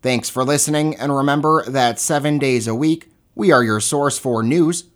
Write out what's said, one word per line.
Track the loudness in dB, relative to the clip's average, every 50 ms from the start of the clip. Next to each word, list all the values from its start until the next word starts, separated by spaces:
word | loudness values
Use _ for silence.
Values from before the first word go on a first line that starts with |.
| -2
Thanks | 0 -2 -2 -2 -4
for | -4 -4 0
listening, | 0 2 0 0 0 0 0 -2 -2 -4 -4
and | -4 -2 -2
remember | 0 0 0 0 0 2 2 2 2 0
that | -2 0 2 2 2 0 -2
seven | -4 -2 -2 0 0 0 0 0
days | 0 0 0 0 0 -2
a | -4
week, | 0 0 0 0 -2 -4 _ _ _ _ _ _
we | -2 2 4
are | 4 4 4
your | 2 0 0
source | 0 -2 -2 0 0 0 -2 -2
for | -4 -2 -2 0 0
news | 0 2 2 2 0 0 -4 -8 _ _